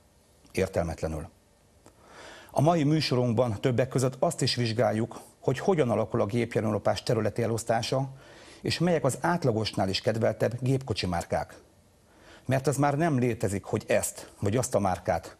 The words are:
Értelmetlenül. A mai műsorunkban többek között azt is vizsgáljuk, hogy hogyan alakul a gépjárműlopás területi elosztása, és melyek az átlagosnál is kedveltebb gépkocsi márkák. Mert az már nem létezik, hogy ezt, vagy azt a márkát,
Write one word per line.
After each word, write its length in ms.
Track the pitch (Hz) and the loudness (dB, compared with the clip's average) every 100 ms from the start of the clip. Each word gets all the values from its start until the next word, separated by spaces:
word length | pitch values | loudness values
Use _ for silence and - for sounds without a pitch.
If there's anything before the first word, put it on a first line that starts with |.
| _ _ _ _ - | _ _ _ _ -8
Értelmetlenül. 800 | - 92 98 85 78 82 80 85 - _ _ _ _ - - - - - - - | -2 0 0 -2 -2 -6 -6 -10 -16 _ _ _ _ -20 -20 -20 -20 -20 -20 -6
A 100 | - | 2
mai 220 | 147 175 | 4 4
műsorunkban 800 | 143 156 135 123 123 113 123 101 | 4 2 2 2 2 2 0 0
többek 260 | 135 123 127 | 0 2 0
között 280 | 135 127 - | 0 -2 0
azt 220 | 170 - | -2 0
is 140 | 135 - | -2 0
vizsgáljuk, 640 | 117 110 107 110 113 - - - | 0 2 0 0 -4 -6 -20 -8
hogy 200 | - 131 | -4 -2
hogyan 300 | - 185 123 | 0 2 2
alakul 320 | 107 107 117 | 2 0 0
a 40 | 107 | 0
gépjárműlopás 800 | 120 117 117 107 104 - 101 | 0 0 0 0 0 0 -2
területi 400 | - 113 104 113 | 0 0 0 0
elosztása, 680 | 110 113 - 113 117 131 135 - - - - - | -2 -2 0 -2 0 -2 -4 -8 -20 -20 -20 -10
és 180 | - - | -4 0
melyek 240 | 175 160 | 2 2
az 140 | 135 - | 0 0
átlagosnál 680 | 165 170 135 107 107 - 98 | 0 0 2 0 0 -2 -2
is 120 | 101 | 0
kedveltebb 520 | 120 113 110 110 117 123 | 0 2 0 2 -2 0
gépkocsi 440 | 127 135 131 107 92 | 0 0 -2 -4 -2
márkák. 540 | 85 - 85 73 - - - _ _ _ - - - - | -2 -2 -2 -4 -10 -20 -20 _ _ _ -20 -20 -10 -2
Mert 220 | 131 139 | 0 0
az 100 | 135 | 2
már 200 | 143 139 | 2 2
nem 220 | 170 131 | 2 2
létezik, 440 | 123 113 104 98 | 2 0 0 -2
hogy 200 | - 107 - | -2 -4 2
ezt, 440 | 104 101 - - - | 0 0 -6 -16 -6
vagy 180 | 101 120 | -2 0
azt 180 | - - | 0 0
a 40 | |
márkát, 560 | 98 90 - 85 - | 0 0 -2 -2 -4